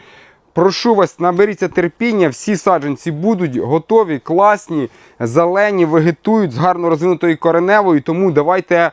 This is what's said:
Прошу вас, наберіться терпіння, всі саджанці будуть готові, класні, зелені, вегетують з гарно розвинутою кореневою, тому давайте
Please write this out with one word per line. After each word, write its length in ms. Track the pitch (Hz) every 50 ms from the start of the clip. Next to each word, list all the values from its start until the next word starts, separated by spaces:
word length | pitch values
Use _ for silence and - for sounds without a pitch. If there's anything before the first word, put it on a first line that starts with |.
| - - - - - _ _ _ _ _ -
Прошу 400 | 170 175 196 180 - - 240 226
вас, 260 | 202 185 - - -
наберіться 480 | 180 180 175 180 208 214 202 - 196 170
терпіння, 600 | - 185 175 170 - - 226 240 220 202 180 151
всі 280 | 123 - - 208 208
саджанці 540 | 170 - 202 180 156 139 147 139 - - 170
будуть 460 | 151 147 175 214 226 180 180 147 127
готові, 640 | 123 - 120 147 160 156 - 214 226 214 170 151 127
класні, 720 | - - 160 180 202 208 208 - - - 165 151 127 110 _ - - _ _ -
зелені, 640 | 120 113 117 160 170 175 180 196 208 208 202 185 170
вегетують 680 | 156 160 165 156 175 165 - - 214 220 220 202 160
з 60 | 117 120
гарно 300 | 160 180 180 175 175 170
розвинутою 500 | 165 143 170 185 180 160 - 170 160 -
кореневою, 600 | - 165 160 170 175 190 208 214 202 185 165 143
тому 300 | - - 160 175 196 190
давайте 600 | 147 147 147 165 185 185 - - 175 170 170 156